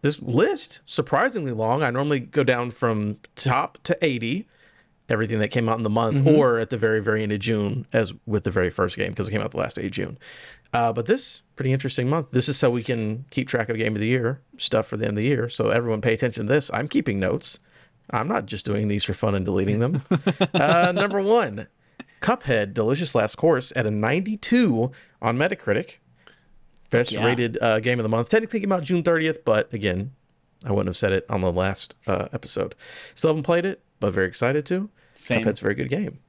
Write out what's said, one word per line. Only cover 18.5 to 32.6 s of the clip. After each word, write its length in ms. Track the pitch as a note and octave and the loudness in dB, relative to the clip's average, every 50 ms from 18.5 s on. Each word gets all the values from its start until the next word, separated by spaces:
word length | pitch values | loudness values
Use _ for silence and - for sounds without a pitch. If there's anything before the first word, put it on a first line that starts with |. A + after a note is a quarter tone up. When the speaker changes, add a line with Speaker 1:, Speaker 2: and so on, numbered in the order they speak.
| - G2+ - | -8 -8 -4
Speaker 1:
doing 240 | - G#2 G2+ G#2+ G#2 | -2 -2 0 0 0
these 160 | G2+ G2+ - | 0 -2 -2
for 80 | - F#2+ | -2 -4
fun 220 | - - G#2+ G2+ | -2 0 0 0
and 100 | G2 F#2+ | 0 0
deleting 360 | F#2 G2 F#2+ F#2+ F#2+ G#2 G#2+ | 0 0 0 2 2 2 2
them. 220 | A#2 C3 F3 C#3+ - | 0 0 0 -2 -2
Speaker 2:
<laughs> 480 | - F#3 E3 - G3 F3+ - G3 - - | 0 -2 0 0 -2 0 0 -2 0 2
Speaker 1:
Uh, 360 | F3+ C#3+ D3 E3 E3+ F3 F3+ F3+ | 2 2 4 4 4 4 2 2
number 280 | F3 G3 G3+ G3 G3+ | 2 0 0 0 0
one, 460 | G3 G3 A3 A#3+ G#3+ C3+ G2+ G#2 A2 - _ _ _ _ _ _ - _ _ _ - | 2 2 2 2 2 0 -4 -8 -12 -14 _ _ _ _ _ _ -20 _ _ _ 0
Cuphead, 500 | - A#3 B3 - - B2+ A2+ G#2 G2+ G2 | 0 0 0 2 0 2 2 2 0 0
Delicious 420 | - A2 A2 C3 D3+ F3 D3 - | 0 2 2 2 0 0 0 2
Last 200 | B2 G#2+ G#2+ - | 2 2 2 0
Course 360 | - - E3 E3 B2+ B2 - - | 2 4 4 4 4 2 -2 -4
at 100 | - A2+ | -2 0
a 40 | G#2+ | 0
ninety-two 1000 | G#2+ G#2 G#2 A2+ C3+ E3+ G3 G3+ G#3+ G3+ - - A#3 B3 B3 G3 C3 A2 A#2 C3 C3+ - - _ _ _ | 0 0 0 2 2 0 0 -2 -6 -6 -2 2 4 4 6 4 4 2 0 -2 -4 -10 -20 _ _ _
on 160 | - A2 A#2 | -2 0 2
Metacritic. 600 | B2 D3 F#3 G3+ - - - G2+ A2+ F#3 - - _ _ _ _ _ _ - - _ _ _ _ - - - _ _ - - | 2 0 0 0 -4 0 0 0 0 0 -4 -12 _ _ _ _ _ _ -20 -20 _ _ _ _ -20 -20 -20 _ _ -12 -2
Best 220 | - A#2+ A#2+ - G#2+ | 0 0 0 0 -2
Speaker 2:
Yeah. 120 | G#2 G#2 | -2 0
Speaker 1:
rated, 340 | A#2 B2 A#2+ B2 A#2+ A2+ - | 0 2 2 0 -2 -2 0
uh, 200 | A#2 A#2 A2 A2 | 2 2 2 2
game 180 | A2 B2 B2 A#2+ | 2 0 0 0
of 40 | A2+ | 0
the 60 | G#2+ | 0
month. 200 | A2 A2+ A#2+ - | 0 0 2 2
Technically 300 | - A3 A3+ A3+ - A3+ | 2 2 2 0 -4 -4
came 120 | G3 G3+ F#3+ | 0 0 0
out 100 | F3+ D#3+ | 0 0
June 200 | C3+ F3+ F3 D#3 | 0 0 2 2
thirtieth, 420 | E3+ E3+ D#3+ D#3+ D#3+ D#3+ D#3+ - | 4 2 2 2 0 -2 -2 2
but 280 | - A2 G#2+ G#2 - - | 2 4 4 2 0 -4
again, 380 | A2 G2 G2+ F2+ F#2 G2+ C3 C3+ _ _ _ _ _ _ _ _ _ - | -2 0 0 0 0 -2 -6 -10 _ _ _ _ _ _ _ _ _ -4
I 60 | B2+ G2+ | -2 0
wouldn't 160 | G2+ G2 F#2+ | 0 0 0
have 80 | F#2 | -2
said 160 | - - G2+ F#2+ | -2 0 2 2
it 140 | F#2+ - - | 0 0 -2
on 120 | - G2 F#2 | -2 0 0
the 100 | F#2 E2+ | 0 2
last, 420 | F2+ F#2 F#2+ G2 - - - - _ _ | 2 0 0 -2 -4 -10 -16 -16 _ _
uh, 220 | - G2 F#2 G2 - - | -2 -2 -2 -2 -4 -8
episode. 420 | - - - - - | -10 -10 -8 -4 -4